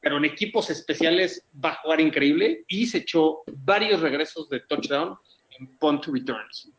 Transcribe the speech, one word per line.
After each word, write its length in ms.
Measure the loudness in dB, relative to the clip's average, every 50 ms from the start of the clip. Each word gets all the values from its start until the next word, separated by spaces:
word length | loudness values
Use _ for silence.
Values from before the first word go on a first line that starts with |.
pero 180 | -4 -2 0 0
en 60 | 0
equipos 460 | -2 -2 -4 -6 -2 -2 -2 -2 -2
especiales 720 | -6 -6 -4 -6 -2 0 2 2 4 2 2 0 -4 -8 _ _ -12 -4
va 80 | -4 -4
a 40 | -4 -4
jugar 180 | -2 0 2 4
increíble 640 | 4 4 4 4 4 4 4 4 2 2 0 -2 -6 -6
y 180 | -2 -2 -2
se 120 | 0 -2 -4
echó 420 | -4 0 2 4 4 4 2 -2 -10 -14 -14 -6 0
varios 360 | 2 2 2 4 2 2 2
regresos 480 | 2 0 0 -2 -4 -4 -6 -14 -10 -6
de 100 | -8 -6
touchdown 560 | -4 -4 -4 -4 -2 -2 -2 -2 -2 -4 -8 -14 _ _ _ _ _ _ -20 -20
en 80 | -20 -18 _ 0
punt 280 | 0 2 2 0 -2
returns. 640 | -2 -4 -4 -4 -4 -8 -8 -8 -14 -18 -20 -20 -20 _